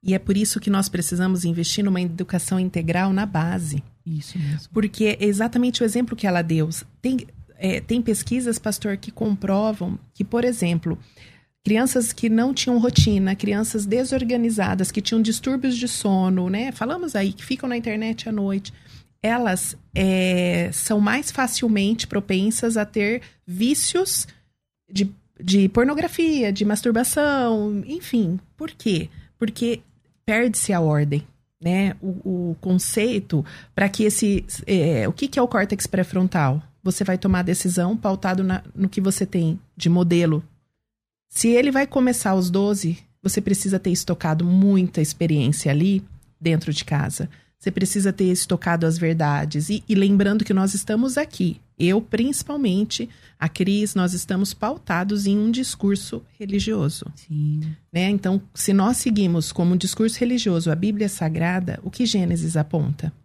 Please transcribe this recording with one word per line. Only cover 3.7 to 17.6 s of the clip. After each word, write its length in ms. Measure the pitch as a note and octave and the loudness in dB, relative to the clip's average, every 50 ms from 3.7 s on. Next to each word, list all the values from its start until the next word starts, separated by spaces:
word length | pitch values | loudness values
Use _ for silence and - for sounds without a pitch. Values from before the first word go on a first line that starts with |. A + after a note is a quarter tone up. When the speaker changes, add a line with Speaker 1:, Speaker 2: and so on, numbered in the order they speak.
| C#3+ D3 - - _ _ _ | -6 -6 -6 -8 _ _ _
Speaker 2:
Isso 320 | E3+ D#3+ D3+ D3 - - F3+ | -8 -8 -8 -8 -8 -6 -6
mesmo. 300 | D3+ C#3+ D3+ D3+ - - - | -4 -4 -4 -6 -8 -4 -2
Speaker 1:
Porque 460 | A3 G#3 G#3 G3+ - G#3+ G#3+ G#3 - | -2 -2 -2 0 0 0 0 0 2
é 40 | G3+ | 0
exatamente 560 | G#3 G3+ G3 A3 A#3 A#3 B3 A#3+ B3+ B3 - A#3+ | 0 2 2 0 0 2 2 0 2 2 2 0
o 20 | |
exemplo 320 | A#3 A3 A#3 B3 A#3 A3+ | 0 2 0 -2 -2 -4
que 100 | A3 - | -2 0
ela 140 | G3+ F3+ F3 | 0 2 2
deu. 300 | E3+ E3 E3 D#3+ D#3 D#3+ D#3+ - - - _ _ - | 0 2 0 0 0 0 -4 -8 -10 -14 _ _ -4
Tem, 240 | B3+ C4 B3 - - - - - - - - | -2 -2 -2 -4 -6 -18 -20 -20 -20 -14 -4
é, 220 | - F#3+ F3+ - | -2 -2 -2 -2
tem 200 | - - A3+ B3 | -2 -2 -2 0
pesquisas, 580 | A3+ A#3 G#3+ G3+ - - A#3 B3+ B3 A#3+ A3+ A#3 | 2 0 0 -2 0 -2 -2 -2 0 -2 -4 -4
pastor, 380 | - A3 G3+ - - G#3 G3 | -4 -6 -6 -4 -4 -4 -6
que 140 | G3 - - | -6 -8 -14
comprovam 880 | - - A3+ G#3+ G3+ G3 - G3 G3 G3 G#3+ A3 G#3+ G#3 F3+ F3 F3 - - - _ | -8 -4 -2 -2 -2 -2 0 0 0 2 2 0 -2 -2 -4 -6 -6 -8 -10 -18 _
que, 100 | - G3 | -6 -6
por 200 | - - A#3+ A#3+ | -2 0 0 0
exemplo, 540 | B3 B3 A3+ F#3 E3+ E3+ E3 - E3+ E3+ - - - _ - - - - _ _ _ _ _ _ | 0 0 0 0 0 0 0 -2 -2 -6 -6 -8 -20 _ -20 -20 -20 -20 _ _ _ _ _ _
crianças 480 | - G#3 G#3+ B3+ C4 - C4 A#3 A3+ | 0 2 2 2 2 2 0 0 0
que 200 | - - - A3+ | -4 -2 0 2
não 240 | A3 A3+ A#3 B3+ C#4 | 2 4 2 2 0
tinham 240 | - - - B3 A#3+ | 0 0 2 2 4
rotina, 560 | A3+ B3 A#3+ - - A3+ G#3 G3 F#3+ F#3+ G3 | 2 4 4 4 4 6 4 2 2 0 0
crianças 500 | G3 - G#3 G3+ G3+ A3 A3+ - A3 G3+ | -2 -2 -2 -2 -2 -2 -2 -4 -4 -2
desorganizadas, 1040 | G3+ G3+ B3 C4 B3+ C4+ C4 B3+ A3+ B3 A#3+ A#3 A#3 A3 G#3+ F#3+ F#3 G3 F#3+ F#3 - | 0 0 0 0 0 -2 -2 -2 0 0 0 0 0 0 0 0 0 0 0 -2 -2
que 120 | - G#3+ G3+ | -2 -4 -2
tinham 180 | - A3+ A3+ | 0 2 2
distúrbios 560 | A3 A3 A3 - - C4 C4 C4+ C4 C4+ B3 | 2 2 0 -2 -2 -2 -2 0 0 0 -2
de 120 | A#3 A#3+ A#3+ | 0 -2 -4
sono, 600 | - - - G#3 G3 F#3+ F#3 F#3 F#3+ F#3 F3+ F3+ | -6 -2 0 0 2 2 2 2 2 0 0 -2
né? 240 | F#3+ G#3 A#3+ C4+ B3+ | -2 -4 -4 -6 -6
Falamos 420 | - A3 A#3+ D#4 F4+ F4+ D#4+ - | -6 -6 -4 -4 -4 -6 -4 -2
aí, 180 | G#3 G3 G3 G3 | -2 -2 -2 -4
que 120 | - - | -6 -6
ficam 240 | - C4 C4 | -6 -6 -4